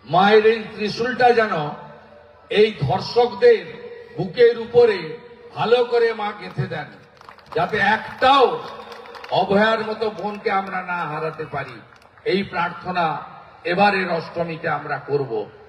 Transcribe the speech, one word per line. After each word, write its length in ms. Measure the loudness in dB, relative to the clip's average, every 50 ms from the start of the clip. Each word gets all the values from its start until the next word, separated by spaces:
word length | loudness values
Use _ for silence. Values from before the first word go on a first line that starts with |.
| _
মায়ের 400 | 2 4 4 6 6 6 6 6
এই 180 | 6 2 2 -4 -12 -10
ত্রিশূলটা 580 | -6 -6 -6 -4 -4 -4 -4 0 2 4 4
যেন 380 | 4 4 2 0 -2 -4 -4 -6 -8 -12 -16 -20 -20 -20 -20 -20 -20 -20 -20 -20 _ _ _ _
এই 240 | 4 4 4 4 2 -4
ধর্ষকদের 840 | -2 -2 -2 -2 -4 -2 2 2 2 2 0 4 6 6 6 6 2 -10 -14 -16 -16 -16 -16 -18 -20 -14 -8
বুকের 420 | -8 -8 -6 4 6 6 6 6 2
উপরে 580 | -8 2 4 6 6 6 4 -2 -6 -10 -12 -14 -16 -20 -20 -20 -20 -14 -6
ভালো 300 | -4 2 2 2 2 2
করে 280 | 2 2 2 2 2 0
মা 180 | -2 -6 -8 -8 -10
গেঁথে 260 | -14 -12 -6 -6 -6
দেন, 180 | -6 -6 -10 -12 -14 -18 -20 -20 -20 _ -20 -20 -20 -20 -20 -20 -8 -4
যাতে 220 | -4 -2 -2 0
একটাও 840 | 0 2 2 0 0 -4 -12 -4 2 4 4 6 6 4 4 2 -4 -8 -12 -16 -16 -18 -18 -18 -20 -18 -20 -18 -18 -10 -2
অভয়ার 480 | -2 -2 0 2 2 2 4 2 2 0 -4
মতো 240 | -6 -6 -4 -6 -6
বোনকে 420 | -6 -6 -8 -8 -10 -6 -4 -2
আমরা 300 | -2 -2 -4 -4 -8 -8
না 160 | -6 -6 -6
হারাতে 480 | -6 -6 -6 -6 -6 -6 -8 -8 -10 -12
পারি। 360 | -10 -8 -10 -10 -10 -16 -20 -20 _ -20 _ _ _ _ -8 _
এই 180 | -2 -2 -2 -2
প্রার্থনা 760 | -4 -4 -4 -4 -4 -6 -10 -10 -6 -2 -2 -2 -2 -2 -6 -10 -14 -20 -20 -20 -20 -20 -10 -6
এবারের 480 | -4 2 4 4 4 4 0 -2 -2
অষ্টমীতে 580 | -4 -4 -6 -6 -6 -6 -6 -6 -6 -6 -4 -4
আমরা 280 | -4 -4 -6 -8 -8
করব 520 | -8 -4 -4 -2 -2 -2 -2 -4 -6 -6 -8 -14 -20 -20